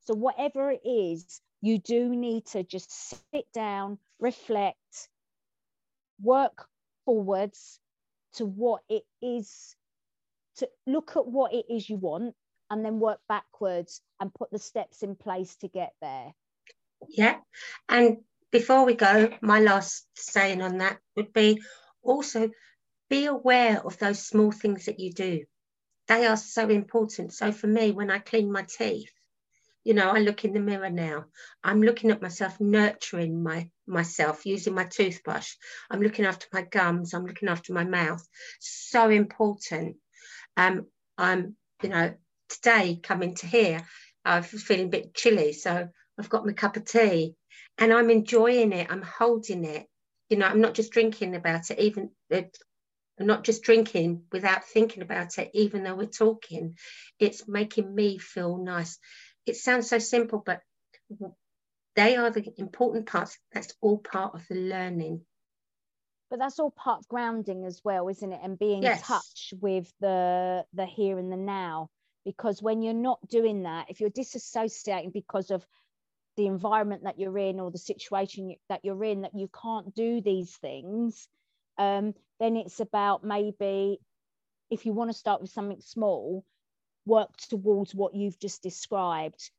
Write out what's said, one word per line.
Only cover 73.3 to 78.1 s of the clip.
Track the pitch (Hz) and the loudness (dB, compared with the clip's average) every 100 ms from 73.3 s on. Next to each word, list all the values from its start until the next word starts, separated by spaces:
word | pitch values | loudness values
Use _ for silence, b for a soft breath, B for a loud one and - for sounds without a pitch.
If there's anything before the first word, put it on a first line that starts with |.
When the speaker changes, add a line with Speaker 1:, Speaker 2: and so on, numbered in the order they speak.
| 233 226 208 | 0 2 0
Speaker 1:
that, | 180 160 156 | -6 -8 -10
if | 185 | -4
you're | 214 | -4
disassociating | 202 262 247 - 233 226 - - 190 170 | -4 -10 -10 -10 -6 -6 -6 -6 -6 -6
because | 190 - 196 185 | -10 -6 -6 -4
of | 185 _ _ _ _ _ _ _ - | -6 _ _ _ _ _ _ _ -4
the | 202 | -2
environment | 190 202 220 208 196 | -2 0 0 0 -4
that | 196 - | -8 -8
you're | 190 190 | -6 -4
in | 196 185 | -4 -4
or | 180 | -8
the | 175 | -10
situation | - 208 - | -10 -10 -6